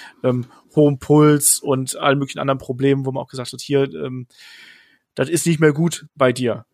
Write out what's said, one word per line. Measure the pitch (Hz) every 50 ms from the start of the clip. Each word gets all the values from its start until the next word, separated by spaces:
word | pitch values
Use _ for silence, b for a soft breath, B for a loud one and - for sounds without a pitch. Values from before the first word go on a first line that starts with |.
| B B B B -
ähm, | 127 127 123 120 - b b b b -
hohem | 156 147 147 139
Puls | - - - 147 151 151 151 147 143 - - - -
und | - 143 135 131 131 - -
allen | 160 160 143 139
möglichen | 143 139 135 - -
anderen | 139 139 135
Problemen, | 131 - - 127 123 135 139 139 139 131
wo | 135
man | 131 131 139
auch | -
gesagt | - 131 120 - -
hat, | 120
"Hier, | - - 139 139 139 135 -
ähm, | 151 143 131 127 127 123 - B B B B B B B B B B B B B B B B _
das | - 135 151
ist | 170 160 -
nicht | 170 165 147
mehr | 160 151
gut | 139 151 170 165 - - 156 - _
bei | 147 135 127 120
dir." | 127 123 117 101 110 - _